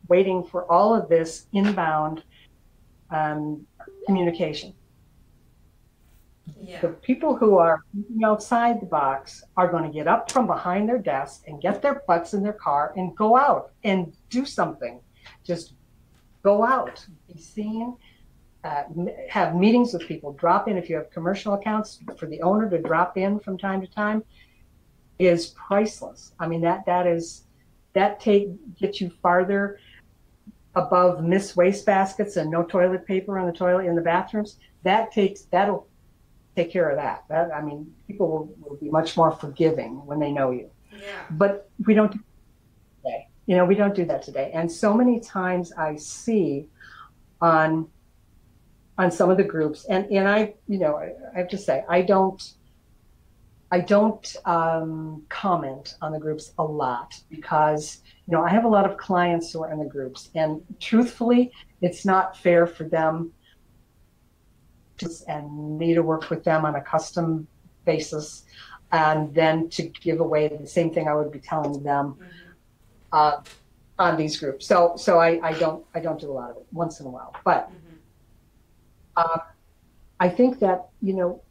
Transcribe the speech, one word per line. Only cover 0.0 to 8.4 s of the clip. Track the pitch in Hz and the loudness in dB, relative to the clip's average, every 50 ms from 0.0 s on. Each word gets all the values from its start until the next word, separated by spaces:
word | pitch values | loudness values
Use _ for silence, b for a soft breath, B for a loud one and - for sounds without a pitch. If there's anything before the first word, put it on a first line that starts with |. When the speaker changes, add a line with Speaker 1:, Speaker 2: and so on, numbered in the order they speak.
| - - | 2 4
Speaker 1:
waiting | 175 180 196 190 185 185 175 | 4 4 4 4 0 -2 -4
for | - - 180 175 - | -4 -6 -8 -2 2
all | 170 175 202 220 226 | 4 4 6 4 4
of | 214 170 - | 2 2 4
this | 170 165 165 165 - - - _ | 2 2 2 0 -8 -14 -16 _
inbound, | - 196 196 208 202 185 165 160 156 151 151 156 160 160 - b b b b b _ _ _ _ _ _ _ _ _ _ _ _ | 0 2 2 2 2 0 -2 0 0 0 -2 -2 -6 -8 -14 b b b b b _ _ _ _ _ _ _ _ _ _ _ _
um, | 165 156 156 151 151 151 151 151 151 - - _ _ _ - - - - - | -4 -2 -2 -2 -2 -4 -6 -6 -8 -10 -12 _ _ _ -20 -20 -20 -12 -2
communication. | - 196 185 175 170 165 - 180 151 151 - - 101 - _ _ _ _ _ _ _ _ _ _ _ _ _ _ _ _ _ _ _ _ _ _ _ _ _ _ _ _ _ _ _ _ _ _ - 151 - | 0 0 2 2 0 0 -2 -4 -4 -4 -8 -12 -14 -20 _ _ _ _ _ _ _ _ _ _ _ _ _ _ _ _ _ _ _ _ _ _ _ _ _ _ _ _ _ _ _ _ _ _ -20 -20 -18
Speaker 2:
Yeah. | 190 180 180 - | -20 -18 -10 -6
Speaker 1:
The | 175 170 | -6 -6
people | 170 - - - 254 - - 311 254 | -6 -6 -4 -4 -2 0 0 -2 0
who | - 233 214 196 | 4 4 6 6
are | 180 170 165 160 156 - _ | 6 6 4 4 0 -2 _
thinking | - 202 208 - 233 220 220 | -12 -12 -10 -8 -4 -2 0
outside | 214 214 208 | 0 0 0